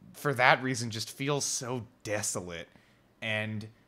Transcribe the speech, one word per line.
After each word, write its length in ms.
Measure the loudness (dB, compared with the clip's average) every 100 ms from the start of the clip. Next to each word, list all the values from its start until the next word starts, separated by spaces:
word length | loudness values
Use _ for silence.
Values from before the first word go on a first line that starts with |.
| -20
for 200 | -6 -2
that 280 | 6 8 8
reason, 280 | 4 -2 -4
just 200 | -6 -8
feels 340 | -6 -2 0
so 400 | -2 -4 -4 -6 -6 -12
desolate. 640 | -4 -2 -2 -4 -6 -10 -10 -16 -20 -20 _ -10
And 460 | -4 -2 -2 -4 -8 -14